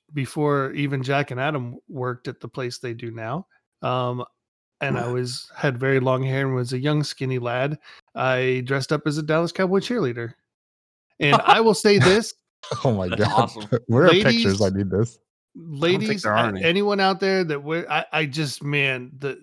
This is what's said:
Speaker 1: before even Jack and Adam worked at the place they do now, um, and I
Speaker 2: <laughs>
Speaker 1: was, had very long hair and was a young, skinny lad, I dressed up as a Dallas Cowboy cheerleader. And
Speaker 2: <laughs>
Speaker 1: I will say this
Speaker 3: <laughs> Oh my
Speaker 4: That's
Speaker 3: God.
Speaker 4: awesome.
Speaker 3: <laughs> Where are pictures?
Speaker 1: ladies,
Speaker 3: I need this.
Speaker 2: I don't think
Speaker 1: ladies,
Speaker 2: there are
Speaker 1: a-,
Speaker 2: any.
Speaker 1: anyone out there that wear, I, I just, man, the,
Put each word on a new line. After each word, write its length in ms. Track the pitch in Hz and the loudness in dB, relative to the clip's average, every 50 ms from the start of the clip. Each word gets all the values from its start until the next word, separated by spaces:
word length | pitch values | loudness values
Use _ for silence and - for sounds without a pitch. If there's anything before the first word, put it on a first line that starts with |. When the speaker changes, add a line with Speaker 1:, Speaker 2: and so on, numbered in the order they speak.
| _ _ 151 | _ _ -6
Speaker 1:
before 580 | 143 131 - - 156 151 147 143 139 135 135 147 | -6 -6 -6 -4 -2 0 0 0 0 -2 -2 -4
even 280 | 151 143 139 139 139 | -4 -4 -2 -2 -4
Jack 300 | 127 127 139 139 143 - | -2 0 0 0 0 -2
and 80 | 127 123 | -4 -4
Adam 380 | 131 151 156 139 123 123 120 - _ - | -4 -2 -2 -4 -6 -8 -10 -14 _ -14
worked 400 | 180 135 123 127 123 120 - 139 | -10 -6 -6 -6 -6 -6 -10 -12
at 120 | 120 _ | -14 _
the 80 | - 117 | -14 -14
place 280 | - 143 131 123 120 - | -10 -8 -8 -8 -8 -8
they 160 | - 123 117 | -10 -10 -10
do 160 | 117 120 117 | -8 -10 -12
now, 380 | 113 113 110 113 131 170 196 _ _ _ _ _ _ - | -10 -10 -8 -8 -8 -8 -8 _ _ _ _ _ _ -8
um, 420 | - 131 127 127 127 123 123 123 127 - _ _ _ _ _ _ _ _ _ - | -4 -2 -2 -2 -2 -2 -4 -6 -8 -12 _ _ _ _ _ _ _ _ _ -6
and 160 | 151 139 135 123 | -4 -2 -2 -2
I 100 | 117 120 | -2 -2
Speaker 2:
<laughs> 40 | |
Speaker 1:
was, 380 | 123 123 123 123 123 - - - - | -2 -4 -4 -4 -6 -10 -14 -16 -12
had 220 | - - 147 127 120 | -4 -2 -2 -2 0
very 220 | 131 135 135 131 | 0 2 2 2
long 240 | 127 131 131 131 131 | 4 2 0 0 0
hair 220 | 131 131 135 139 | -2 -2 -2 -2
and 100 | 135 131 | 0 0
was 180 | 127 123 120 131 | -2 -2 -4 -4
a 60 | 127 | -2
young, 240 | 131 147 151 151 147 | -2 0 0 0 0
skinny 360 | - - - 139 131 131 123 | -2 -4 -6 -4 -4 -4 -4
lad, 380 | 120 120 120 123 135 143 151 - _ - - - _ _ - | -4 -2 -2 -2 -2 -2 -4 -6 _ -20 -20 -20 _ _ -6
I 480 | - 127 131 131 127 131 127 127 127 127 | -2 0 0 2 2 2 0 0 0 -2
dressed 260 | 123 139 135 131 - | -2 -2 -2 0 0
up 120 | 156 143 - 156 | -2 -2 0 -2
as 100 | 143 156 | -2 -2
a 60 | 156 | -2
Dallas 280 | 151 156 160 170 165 | 0 0 0 0 -2
Cowboy 280 | - - 190 180 190 196 | -2 -2 0 2 2 0
cheerleader. 540 | 190 - 240 240 170 123 120 120 117 113 - _ _ _ _ _ _ _ _ _ _ _ _ _ _ _ _ - | 0 0 -2 -2 -2 -2 -2 -4 -8 -10 -10 _ _ _ _ _ _ _ _ _ _ _ _ _ _ _ _ 0
And 160 | 160 143 226 220 | 2 4 4 6
Speaker 2:
<laughs> 40 | - | 6
Speaker 1:
I 160 | - 202 214 | 6 4 6
will 120 | 226 226 202 | 6 4 4
say 220 | - - 214 208 196 | 4 6 6 6 6
this 340 | 123 185 190 220 233 - - _ _ _ _ _ | 6 6 6 4 2 -2 -8 _ _ _ _ _
Speaker 3:
<laughs> 260 | - - - - - | -12 -10 -8 -2 0
Oh 80 | 135 113 | 0 0
my 140 | 98 95 90 | 0 -2 -2
Speaker 4:
That's 140 | 95 101 104 | 0 0 0
Speaker 3:
God. 80 | 104 104 110 117 | 2 4 2 2
Speaker 4:
awesome. 260 | 113 - 110 104 - 135 117 | 0 -2 -10 -6 -2 -2 -2
Speaker 3:
<laughs> 100 | - - | 0 2
Where 180 | 113 127 165 180 | 4 6 6 8
are 20 | |
pictures? 480 | 170 190 214 135 120 233 226 101 98 98 | 6 6 6 4 4 4 4 2 2 2
Speaker 1:
ladies, 20 | |
Speaker 3:
I 80 | 107 95 | 2 2
need 200 | 95 98 101 95 | 2 0 -2 0
this. 260 | 92 98 117 117 - _ _ _ _ _ _ _ _ | 0 0 0 0 -4 _ _ _ _ _ _ _ _
Speaker 2:
I 40 | - | -18
don't 220 | 165 170 151 139 | -14 -12 -6 -2
think 0 | |
Speaker 1:
ladies, 420 | 156 170 185 190 220 214 214 196 170 | 0 2 2 2 2 0 -2 -2 0
Speaker 2:
there 100 | 110 104 | 0 2
are 120 | 110 120 | 2 2
Speaker 1:
a-, 40 | 113 | 0
Speaker 2:
any. 140 | 98 92 - | 0 0 0
Speaker 1:
anyone 360 | 165 175 196 202 208 202 196 | 0 2 2 0 0 0 2
out 200 | 190 190 190 190 | 2 2 2 2
there 240 | 202 190 190 190 185 | 0 0 2 0 0
that 180 | 160 147 143 143 | 0 -2 -6 -4
wear, 280 | 147 160 170 165 - | -4 -4 -4 -4 -2
I, 140 | 147 160 165 - - | -2 -4 -4 -2 -4
I 120 | 156 160 | -2 -2
just, 380 | 143 127 156 156 139 123 - 151 | -2 -2 -4 -4 -4 -6 -8 -6
man, 480 | 143 147 147 139 135 131 127 123 131 151 131 | -4 -2 0 0 0 0 -2 -6 -12 -14 -8
the, 200 | 139 139 127 - | -8 -8 -8 -8